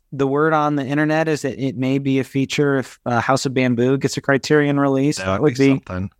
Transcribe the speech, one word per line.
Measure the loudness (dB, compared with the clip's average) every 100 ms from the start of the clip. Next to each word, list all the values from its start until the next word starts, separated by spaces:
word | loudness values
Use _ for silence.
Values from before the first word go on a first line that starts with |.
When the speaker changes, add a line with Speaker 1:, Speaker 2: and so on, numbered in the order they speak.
| _
Speaker 1:
the | -4 0
word | 2 2
on | 2 2 0
the | -2
internet | 0 0 0 0
is | -2
that | -4 -4
it | -6 -2
may | -2 -2
be | 0 -2
a |
feature | -2 -4 -2 0 0 0
if, | -4 -10 -4
uh, | -2
House | 0 0 0
of |
Bamboo | 0 0 2 2 0
gets | -2 -4
a |
Criterion | 0 0 2 2 2 0
release. | 0 0 0 -2
Speaker 2:
That | -2
Speaker 1:
That | 0
Speaker 2:
would | 0
Speaker 1:
would | 2
Speaker 2:
be | 2
Speaker 1:
be | 2 -2
Speaker 2:
something. | -8 -8